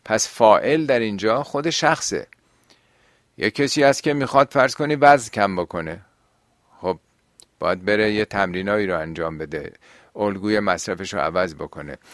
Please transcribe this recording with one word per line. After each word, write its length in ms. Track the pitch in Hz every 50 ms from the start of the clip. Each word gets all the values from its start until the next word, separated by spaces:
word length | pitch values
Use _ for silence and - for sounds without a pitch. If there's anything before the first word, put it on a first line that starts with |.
| -
پس 240 | - 110 110 - -
فاعل 580 | - - 117 110 101 82 - 120 147 160 156
در 140 | 139 131 120
اینجا 420 | 113 110 101 95 101 107 113 131 143
خود 280 | - - 143 151 165
شخصه. 560 | 156 - 165 151 160 - - - 98 76 - - _ _ _ _ _ _ _ _ _ _ _ _ _ _ _ _ _ _ _ _ _ -
یه 120 | - 107
کسی 320 | - - 143 135 - 151 147
هست 200 | 139 135 - -
که 100 | 160 143
می‌خواد، 360 | 143 135 120 - 139 139 -
فرض 240 | - 143 127 131 -
کنی، 220 | - 151 143 147
وزن 340 | 143 143 143 143 135 113 107
کم 260 | - 113 101 98 95
بکنه. 440 | 90 87 - - 87 82 80 82 90 - _ _ _ _ _ _ _ _ _ _ _ _ _ _ -
خب، 180 | - 92 90 80 _ _ _ _ _ _ _ - - _ _ -
باید 260 | 78 85 92 92 90
بره 280 | 101 104 104 107 107 107
یه 120 | 107 107
تمرینایی 640 | - - 101 98 92 87 92 95 104 104 107 104
رو 120 | 95 90 82
انجام 400 | 78 80 80 80 82 82 80 78
بده، 340 | 78 73 78 76 71 - - _ _ - - - - _ -
الگوی 440 | - 104 104 98 95 98 104 107 104
مصرفش 540 | 104 101 90 85 - - 95 87 95 90 -
رو 60 | 95
عوض 340 | 69 80 82 90 92 90 76
بکنه. 440 | 76 80 71 - - 73 73 69 - _ -